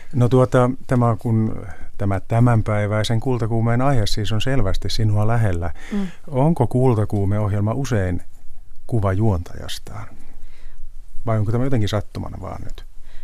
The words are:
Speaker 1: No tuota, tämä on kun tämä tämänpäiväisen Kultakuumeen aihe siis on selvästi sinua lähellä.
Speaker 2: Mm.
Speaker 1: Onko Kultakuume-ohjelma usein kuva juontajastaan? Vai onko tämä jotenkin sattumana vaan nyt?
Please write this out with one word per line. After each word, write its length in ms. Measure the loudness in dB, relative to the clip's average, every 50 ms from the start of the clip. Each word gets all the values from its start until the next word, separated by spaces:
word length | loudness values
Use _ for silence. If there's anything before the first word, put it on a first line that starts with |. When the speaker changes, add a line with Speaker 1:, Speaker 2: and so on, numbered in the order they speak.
| -8 -4
Speaker 1:
No 160 | 0 2 2 4
tuota, 420 | 4 4 4 4 4 2 2 2 0 -2 -2
tämä 220 | 0 2 2 2 2
on 100 | 0 0
kun 480 | -2 0 0 0 0 0 -2 -4 -6 -8 -6 -6 -4 -4 -2 -2
tämä 220 | 0 0 0 -2
tämänpäiväisen 1000 | -2 0 2 4 4 4 4 2 2 2 0 0 0 0 0 0 0 0 0 0
Kultakuumeen 640 | 0 0 -2 0 0 0 0 0 2 2 2 2
aihe 240 | 2 4 4 4 4
siis 260 | 2 2 2 0 0
on 80 | 0 0
selvästi 500 | 2 2 2 2 4 4 2 2 2 2
sinua 360 | 2 2 4 4 4 4 4
lähellä. 440 | 4 4 4 2 2 0 0 -2 -4 -4 -6 -6 -6
Speaker 2:
Mm. 140 | -4 -4 -4 -4 -6 -8 -8 -4
Speaker 1:
Onko 380 | 0 0 2 2 2 2 2
Kultakuume-ohjelma 1080 | 0 2 2 4 4 4 2 0 0 0 0 0 0 0 0 0 0 0 0 0 -2
usein 500 | -2 -2 -2 -2 0 0 0 0 -2 -2 -4 -4 -6 -6 -4 -4 -4 -4 -4 -4 -6 -4 -2
kuva 260 | 0 0 0 2 2
juontajastaan? 960 | 2 2 2 2 2 0 -2 -6 -8 -10 -8 -8 -8 -6 -8 -8 -8 -8 -10 -8 -8 -6 -6 -4 -4 -4 -4 -4 -6 -6 -6 -4 -2 -2 -4 -4 -4 -8 -6 -2 0 0 2
Vai 120 | 2 2 2
onko 140 | 2 0
tämä 120 | 0 0 2
jotenkin 240 | 2 2 2 2 2
sattumana 500 | 0 -2 -4 -4 -6 -8 -8 -8 -10 -10
vaan 220 | -12 -10 -10 -8 -6
nyt? 220 | -6 -6 -6 -8 -10 -8 -8 -6 -4 -4 -4